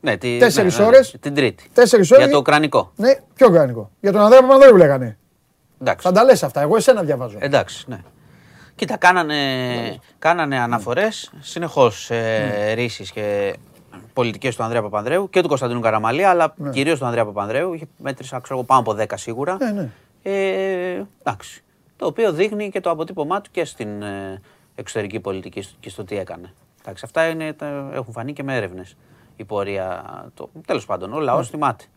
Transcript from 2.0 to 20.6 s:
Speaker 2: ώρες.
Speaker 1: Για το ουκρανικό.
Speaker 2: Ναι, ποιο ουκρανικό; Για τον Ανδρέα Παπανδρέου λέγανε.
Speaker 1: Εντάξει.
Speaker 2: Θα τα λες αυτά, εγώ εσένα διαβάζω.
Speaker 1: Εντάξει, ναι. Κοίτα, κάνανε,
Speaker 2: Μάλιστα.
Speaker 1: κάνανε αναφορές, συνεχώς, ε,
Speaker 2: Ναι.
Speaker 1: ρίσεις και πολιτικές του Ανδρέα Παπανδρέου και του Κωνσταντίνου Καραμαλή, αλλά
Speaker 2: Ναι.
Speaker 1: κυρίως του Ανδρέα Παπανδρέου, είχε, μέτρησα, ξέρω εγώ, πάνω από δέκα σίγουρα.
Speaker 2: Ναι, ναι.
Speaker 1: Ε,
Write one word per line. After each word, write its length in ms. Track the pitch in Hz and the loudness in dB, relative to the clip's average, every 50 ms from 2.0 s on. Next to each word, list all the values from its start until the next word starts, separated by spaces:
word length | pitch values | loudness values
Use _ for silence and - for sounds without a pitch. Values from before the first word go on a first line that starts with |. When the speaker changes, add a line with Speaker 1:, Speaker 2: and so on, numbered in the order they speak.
| 190 151 | 4 8
Speaker 2:
ώρες. 120 | 247 269 269 | 8 8 8
Speaker 1:
Για 100 | 269 285 | 8 4
το 60 | 143 | 2
ουκρανικό. 520 | 131 - 147 147 156 147 - 127 - - _ | 2 4 2 2 2 2 0 0 0 -2 _
Speaker 2:
Ναι, 180 | - 202 247 269 269 - _ _ | -2 2 2 2 0 -2 _ _
ποιο 140 | - 262 240 | 4 6 6
ουκρανικό; 420 | 175 170 151 127 123 113 107 - _ _ | 8 6 4 2 -2 -8 -12 -14 _ _
Για 120 | - 202 | -4 -2
τον 100 | 190 208 | 2 4
Ανδρέα 200 | 208 214 240 262 | 6 8 10 8
Παπανδρέου 340 | 254 254 269 269 277 269 233 | 10 8 8 10 10 10 12
λέγανε. 420 | 185 170 147 139 135 127 113 107 _ _ _ _ _ _ _ _ _ _ _ _ _ | 10 8 6 4 0 -4 -8 -12 _ _ _ _ _ _ _ _ _ _ _ _ _
Speaker 1:
Εντάξει. 260 | - - 92 - - 180 | -4 -4 -4 -2 -2 0
Speaker 2:
Θα 60 | 185 | 4
τα 100 | 196 233 | 4 6
λες 200 | 269 247 170 - | 6 6 4 4
αυτά, 180 | 139 - 147 | -4 -4 -2
εγώ 140 | 143 147 196 | -2 0 0
εσένα 280 | 226 - - - 214 165 | 2 4 4 2 2 2
διαβάζω. 340 | 147 147 123 127 120 104 107 | -4 -4 -4 -6 -10 -10 -8
Speaker 1:
Εντάξει, 440 | - 143 139 127 92 - - - - - | -6 0 0 0 -2 -2 -10 -18 -16 -14
ναι. 120 | 127 101 90 - _ _ _ _ _ _ _ _ _ - - - _ | -16 -16 -16 -20 _ _ _ _ _ _ _ _ _ -20 -20 -20 _
Κοίτα, 220 | - - 160 233 - | -10 -8 -8 -6 2
κάνανε, 380 | - 180 180 185 170 151 151 147 143 135 131 127 127 123 123 | 2 2 4 4 0 -2 -4 -4 -4 -4 -4 -4 -4 -6 -6
Speaker 2:
Μάλιστα. 240 | 120 117 113 98 - _ _ _ _ | -6 -8 -8 -10 -14 _ _ _ _
Speaker 1:
κάνανε 400 | - 160 170 175 160 143 139 131 | -2 -2 0 0 -2 -2 -2 -2
αναφορές, 720 | 120 117 120 113 101 110 123 160 196 220 214 - - - - - | -2 -2 -4 -6 -4 -4 -4 -2 -2 -4 -4 -8 -16 -18 -20 -20
συνεχώς, 720 | 143 - - 165 175 156 - 151 131 117 101 - - - | -20 -14 -12 -10 -10 -6 0 2 2 2 2 -4 -10 -8
ε, 40 | 117 117 113 113 113 110 107 104 104 104 104 107 | -6 -6 -4 -4 -4 -4 -4 -4 -4 -4 -4 -4
Speaker 2:
Ναι. 60 | 110 | -4
Speaker 1:
ρίσεις 380 | 117 123 117 110 - 98 95 | -4 -6 -6 -8 -12 -16 -16
και 440 | - - 104 104 104 101 101 98 - - _ _ _ _ _ _ - 92 - - _ | -12 -10 -8 -6 -4 -4 -4 -4 -6 -10 _ _ _ _ _ _ -20 -20 -20 -12 _
πολιτικές 420 | - 123 117 107 101 - 131 117 | -4 -4 -4 -4 -6 -6 -8 -6
του 80 | - 120 | -4 -6
Ανδρέα 180 | 113 117 120 | -4 -4 -4
Παπανδρέου 480 | 107 104 98 104 104 120 147 180 202 185 | -4 -4 -6 -6 -4 -2 -2 -2 -4 -2
και 120 | - 185 | -2 -2
του 60 | 180 170 | 0 0
Κωνσταντίνου 320 | 147 135 131 123 120 120 | -2 -2 -4 -4 -6 -2
Καραμαλή, 440 | 113 113 110 110 107 113 120 147 190 | -2 0 0 0 -2 -2 -2 0 2
αλλά 300 | 196 180 175 165 151 - _ | 2 2 2 2 -2 -2 _
Speaker 2:
Ναι. 120 | 156 143 | -12 -8
Speaker 1:
κυρίως 300 | 131 135 135 151 165 143 | -4 -2 -2 -2 -2 -2
του 60 | 131 | -4
Ανδρέα 200 | 123 117 117 113 | -4 -2 -2 -2
Παπανδρέου, 480 | 107 101 101 101 104 110 135 165 185 175 | -2 -4 -6 -6 -4 -4 -4 -4 -6 -8
είχε, 120 | 165 151 147 _ _ | -10 -14 -18 _ _
μέτρησα, 420 | - 139 135 - - 131 - 127 | -12 -12 -12 -12 -14 -14 -14 -14
ξέρω 180 | 123 - 135 127 | -12 -8 -8 -8
εγώ, 100 | 127 120 | 0 2
πάνω 140 | 131 131 | 2 2
από 120 | 120 113 107 | 2 2 -2
δέκα 240 | 101 107 104 - 101 | -4 -4 -6 -6 -12
σίγουρα. 400 | - - 117 120 139 156 185 190 | -10 -12 -8 -8 -6 -6 -4 -4
Speaker 2:
Ναι, 120 | 277 233 | -4 -6
ναι. 180 | 208 202 175 127 - _ _ _ _ _ _ | -6 -6 -8 -10 -12 _ _ _ _ _ _
Speaker 1:
Ε, 800 | 196 196 196 196 190 190 190 | -6 -4 -4 -4 -4 -4 -4